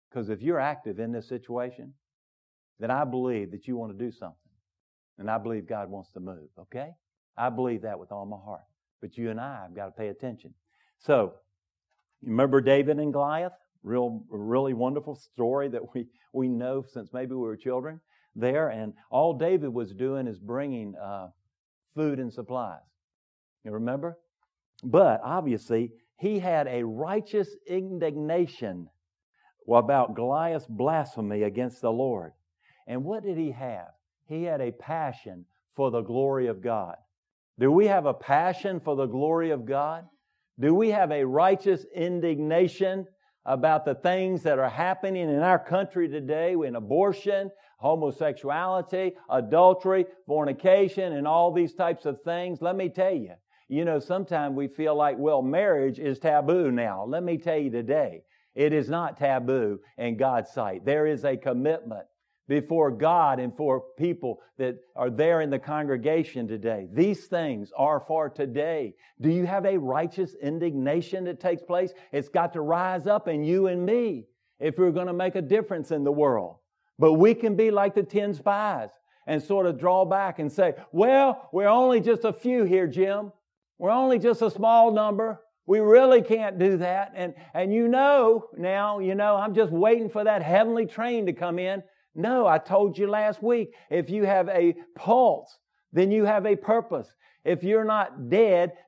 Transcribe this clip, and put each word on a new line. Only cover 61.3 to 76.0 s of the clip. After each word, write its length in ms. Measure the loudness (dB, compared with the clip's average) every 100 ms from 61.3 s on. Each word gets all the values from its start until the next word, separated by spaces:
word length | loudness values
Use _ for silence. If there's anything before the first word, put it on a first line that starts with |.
| -2
commitment 680 | -2 -2 0 -2 -6 -14 -16 _ _ _ -4
before 420 | -2 0 2 2
God 480 | 2 2 4 4 2
and 160 | -4 -4
for 260 | -2 -2 -4 -6
people 440 | -4 -4 -6 -8 _ -6
that 180 | -6 -6 _
are 160 | -6 -4
there 300 | 0 2 2
in 100 | 0
the 80 | -4
congregation 920 | -4 -4 -2 -2 0 0 -2 -6 -8
today. 400 | -6 -4 -6 -4
These 360 | 0 0 0 -4
things 440 | -4 -4 -6 -8 -2
are 240 | 0 0
for 280 | -2 -4 -4
today. 640 | -4 -6 -4 -4 -4 -6 -12 _ -4
Do 80 | 0
you 160 | 0 0
have 200 | 0 0
a 120 | 0
righteous 580 | 0 -2 -2 -4 -6 -6
indignation 880 | -6 -4 -2 -2 -2 -2 -2 -6 -6
that 140 | -4
takes 240 | -4 -4
place? 300 | -2 -2 -2 -6 -8
It's 160 | -6 -2
got 240 | -2 -2
to 80 | -2
rise 460 | -2 0 0 -2 0
up 220 | 0 0
in 120 | -2
you 260 | 0 2 2
and 180 | 0 0
me 400 | 0 0 -6 -12 _ _ -6
if 180 | -4 2
we're 140 | 2
gonna 220 | 2 -2
make 220 | -2 -2 -2
a 60 |
difference 500 | 0 0 0 -6 -4
in 120 | -2